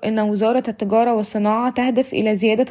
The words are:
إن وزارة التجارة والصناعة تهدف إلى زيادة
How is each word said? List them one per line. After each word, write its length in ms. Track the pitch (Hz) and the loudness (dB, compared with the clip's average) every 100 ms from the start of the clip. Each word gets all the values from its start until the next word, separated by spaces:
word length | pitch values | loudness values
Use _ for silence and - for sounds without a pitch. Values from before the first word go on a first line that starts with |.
| - | -4
إن 140 | 220 | -2
وزارة 440 | 208 208 220 247 247 | 0 0 0 0 -2
التجارة 460 | 214 202 220 233 | -4 0 2 2
والصناعة 560 | 220 208 214 208 220 247 | 0 -2 -2 0 0 -2
تهدف 440 | 247 247 240 262 | -2 0 0 0
إلى 220 | - 214 208 | 0 0 2
زيادة 300 | 214 220 262 | 2 2 0